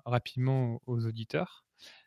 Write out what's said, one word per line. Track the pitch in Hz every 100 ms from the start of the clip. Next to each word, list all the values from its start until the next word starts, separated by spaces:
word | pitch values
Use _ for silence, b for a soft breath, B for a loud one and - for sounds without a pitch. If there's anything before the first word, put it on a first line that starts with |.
| 120
rapidement | 120 - 127 131 135 123 117 -
aux, | 120
aux | 113
auditeurs. | 113 113 160 180 - _ _ b b